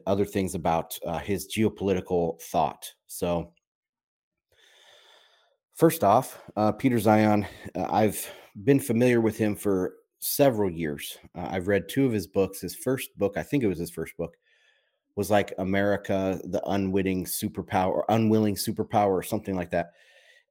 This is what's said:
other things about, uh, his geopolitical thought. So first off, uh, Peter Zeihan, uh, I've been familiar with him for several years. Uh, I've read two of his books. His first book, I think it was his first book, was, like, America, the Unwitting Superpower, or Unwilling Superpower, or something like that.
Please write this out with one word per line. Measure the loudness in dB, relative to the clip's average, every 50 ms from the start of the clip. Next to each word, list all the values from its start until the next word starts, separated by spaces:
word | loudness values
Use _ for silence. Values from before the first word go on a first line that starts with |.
| -2
other | -2 0 0 0
things | -2 0 -2 -2 -2 -4
about, | -4 -2 0 0 0 -2 -4 -12 -10 -8
uh, | -8 -8 -8
his | -4 -4 -6 -6 -6 -8 -2
geopolitical | 0 0 0 0 -2 -2 0 0 0 -2 -2 0 0 0 0 -4 -6
thought. | -12 -4 -2 0 0 0 -2 -8 -16 -18 -20 _ _ _
So | -10 -6 -2 -2 -2 -2 -4 -6 _ _ _ _ _ _ _ _ _ _ _ _ _ _ _ _ _ _ _ _ _ _ _ _ _ _ _ -20 -20 _ _ -20 -20 -20 _ _ _ _ _ _ _ _ _ _ _
first | 4 4 4 4 4 4
off, | 4 4 4 2 0 -10 -18 -20 -10 -2
uh, | 0 0 0 0
Peter | 2 0 2 2
Zeihan, | 4 4 6 6 6 6 4 4 2 0 -4 -10 -16 -18 -12 -8
uh, | -6 -4 0
I've | 2 2 2 2 0 -2 -10 -12 -14 -20 -20 -20 _ -6 2
been | 2 2 2
familiar | 2 0 2 4 4 4 4 4
with | 2 2 0
him | 0 -2 -2 -2
for | -2 -2 0 0 0 0 -2 -6 -10 _ _ _ _
several | -8 -6 0 4 4 4 4 2 -2 -2
years. | -2 -4 -4 -4 -4 -6 -10 -14 -14 -16 -20 -16 _
Uh, | -10 -8 -6
I've | -6 -4 0 0
read | 0 0 0 -2
two | -2 0 0
of | 2 2
his | -2 -4
books. | -2 _ 0 0 0 -2 -8
His | -10 -10 -10
first | -6 -4 -4 -4 -4 -6 -12 _ -2
book, | -2 -2 -2
I | -4 -6
think | -2 -2 0 0
it | 0
was | 0 -2
his | -6 -8
first | -8 -10 -10 -10 -8
book, | -8 -10 -10 -10 _ _ _ _ _ _ _ _ _ _ _ _ _ _ _ _
was, | -6 -2 2
like, | 2 2 2 2 -4 -6
America, | -4 0 0 2 2 2 0 -2 -2 -2 -2 0 0 -2 -2 -4 -6
the | -6 -4 -4 -2
Unwitting | 0 -2 0 0 0 0 0 0 0 0 -2 -4
Superpower, | -4 -6 -6 -6 -6 -6 -8 -10 -2 0 0 2 2
or | 0 -2 0 2
Unwilling | 2 4 4 4 4 4 4 2 0
Superpower, | -2 -4 -6 -4 -4 -6 0 2 2 4 4
or | 2 0 -2
something | -4 -6 -6 -4 -4 -4
like | -4 -4 -2
that. | -2 -2 -2 -4 _ _ _ _ _ _ _ _ _ -20 _ _